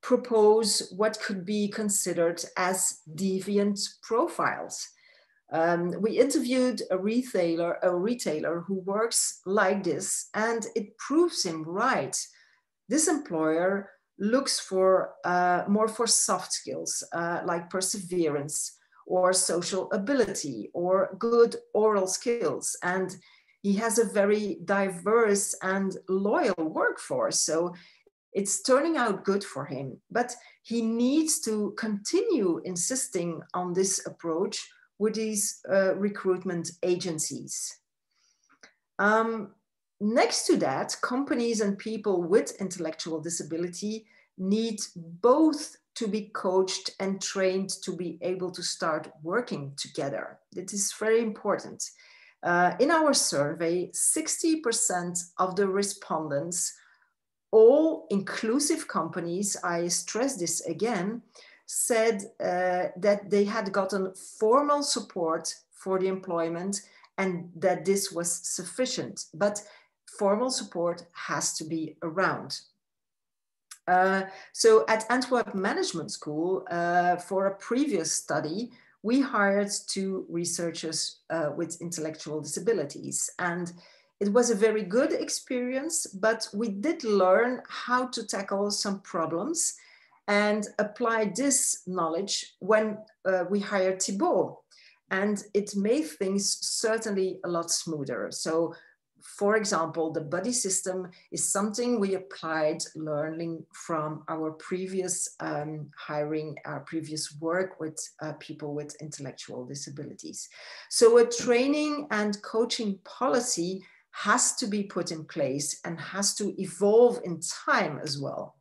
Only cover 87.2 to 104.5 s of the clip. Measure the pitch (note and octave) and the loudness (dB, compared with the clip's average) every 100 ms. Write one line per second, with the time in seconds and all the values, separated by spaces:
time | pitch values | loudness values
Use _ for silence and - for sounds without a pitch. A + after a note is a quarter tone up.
87.2 | F#3 F#3+ A#3+ B3+ - - - B3 B3+ B3 | 6 6 4 0 -8 -12 -2 0 0 -6
88.2 | G#3+ G#3 G3+ G3 G3+ G#3 G#3 G3 - F3+ | -6 -6 -4 -2 0 0 -2 -4 -6 -4
89.2 | D#3+ E3 A3+ E4+ - - - - _ _ | -2 -2 -2 -2 -2 -4 -18 -20 _ _
90.2 | - G#3 G#3 G#3 G3+ - G#3 - A#3 A3+ | 0 2 4 0 -2 -2 -2 0 0 2
91.2 | G#3+ F3 C#4 C4 - - - F#3 E3 E3 | 0 0 2 2 2 -2 -4 -2 0 -2
92.2 | G3 - - _ F3+ G#3+ A3 G#3 - _ | -2 -4 -6 _ 2 4 4 -4 -14 _
93.2 | F#3 F#3 F3 G3+ G3+ G3+ F#3 F#3 - G3 | 0 0 2 -2 0 0 2 0 -2 0
94.2 | E4+ A3+ C#3+ - _ - - _ _ F#3+ | 2 2 0 -4 _ -20 -20 _ _ -2
95.2 | G3+ G3+ - G3+ G3+ G3+ G3+ C4+ D4+ - | 0 -2 -2 -2 -2 -2 2 2 0 -4
96.2 | F#3+ G3+ G3 - - - A3 A3+ A3+ G3 | -2 0 -2 -4 -4 -2 0 -2 -2 -2
97.2 | F#3+ F#3 F3+ F3 E3+ - - D#3 C3+ A#2 | -2 -4 -4 -4 -2 -4 -4 -6 -6 -6
98.2 | G2 - F3 D#3+ E3 - - _ _ _ | -6 -6 -2 0 0 -4 -20 _ _ _
99.2 | - - G3+ G#3+ G3+ D#3+ D#3+ D#3 D#3+ D#3 | -20 -2 2 2 2 -2 -2 -2 -2 -2
100.2 | D3+ C#3+ G#3 A#3+ G3 F#3+ - F#3 F3+ - | -4 -4 -2 -2 -2 -2 -4 -6 -8 -14
101.2 | _ - - G3 G#3 G#3 A#3+ A#3+ G3 F#3+ | _ -6 -2 0 -2 -2 0 0 0 -2
102.2 | - - D#3+ D#3+ D#3 D#3+ - D#3 D#3 D3 | -6 -10 -4 0 0 0 -6 -8 -6 -4
103.2 | D#3 D#3+ E3+ E3 - - - E3 D#3 D#3 | -4 -4 -6 -8 -12 -18 -6 -4 -4 -6
104.2 | - D#3+ D#3 | -8 -6 -6